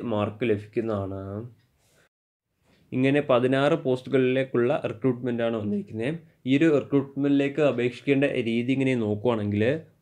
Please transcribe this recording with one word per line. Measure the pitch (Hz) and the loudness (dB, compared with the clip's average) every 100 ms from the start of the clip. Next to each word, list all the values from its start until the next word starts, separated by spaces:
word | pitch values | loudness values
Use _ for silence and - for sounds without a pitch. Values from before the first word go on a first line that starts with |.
മാർക്ക് | 120 107 104 104 123 | 0 -2 -2 -2 0
ലഭിക്കുന്നതാണ്. | 104 104 120 113 104 98 98 98 101 123 - _ _ _ _ _ _ _ _ _ _ _ _ _ | 0 -2 -4 -2 -2 -4 -8 -10 -10 -12 -16 _ _ _ _ _ _ _ _ _ _ _ _ _
ഇങ്ങനെ | 127 135 143 | -2 2 2
പതിനാറ് | 143 123 127 135 143 160 | 2 2 4 2 2 0
പോസ്റ്റുകളിലേക്കുള്ള | 135 127 - 135 127 131 131 123 120 156 127 | 0 -2 0 0 2 0 0 0 0 0 -4
റിക്രൂട്ട്മെന്റ് | 107 131 123 123 117 | -2 -2 -2 -2 -2
ആണ് | 117 113 | -2 -2
വന്നിരിക്കുന്നത്. | 101 104 - 110 120 165 - _ 127 | -2 -4 -6 -6 -4 -6 -10 _ 0
ഈ | 135 | 2
ഒരു | 165 143 | 4 2
റിക്രൂട്ട്മെന്റിലേക്ക് | - 139 135 135 143 139 139 139 | 2 0 0 -2 2 2 2 2
അപേക്ഷിക്കേണ്ട | 147 120 123 - - 139 | 0 2 -2 -2 0 2
രീതി | 139 127 117 117 120 | 2 0 -2 0 0
ഇങ്ങനെ | 131 131 | 0 2
നോക്കുവാണെങ്കിൽ | 123 107 104 123 113 104 104 110 160 - _ | 2 0 0 0 0 0 0 2 0 -6 _